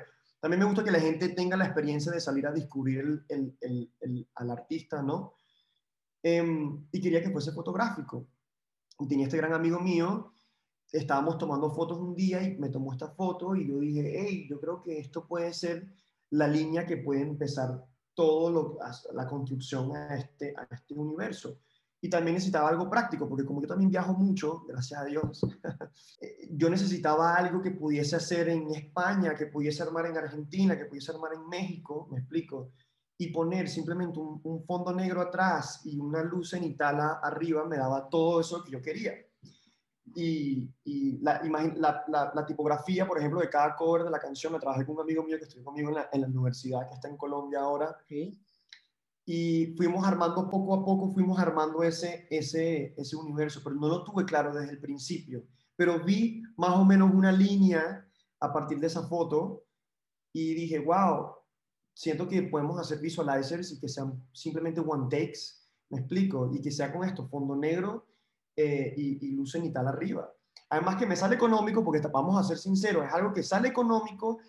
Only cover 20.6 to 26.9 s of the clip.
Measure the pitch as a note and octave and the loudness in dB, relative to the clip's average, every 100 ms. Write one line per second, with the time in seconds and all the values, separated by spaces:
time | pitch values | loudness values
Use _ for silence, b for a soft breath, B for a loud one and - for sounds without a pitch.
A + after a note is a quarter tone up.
20.6 | B2 A#2+ - D3 D3+ D#3+ A3 - - - | -12 -14 -10 -8 -6 -4 -6 -8 -12 -14
21.6 | _ _ _ _ F3 F3 E3 F3+ F#3 D#3+ | _ _ _ _ -2 2 2 2 2 4
22.6 | D3+ E3+ F3+ A3+ - D#3 C#3+ C3+ C3+ C#3+ | 4 2 2 0 0 -2 -4 -2 -2 -2
23.6 | D3+ F#3 F#3+ F3+ F#3 F#3 G3 - D3+ E3 | -2 2 4 4 2 2 2 2 -2 -4
24.6 | - B2+ B2 D3 C#3+ D3+ D3+ - - - | -8 -8 -6 -6 -4 -2 -2 -6 -14 -12
25.6 | - - - _ - - - - - D3+ | -10 -10 -14 _ -20 -18 -18 -16 -10 0
26.6 | E3 F#3+ G3 | 2 2 0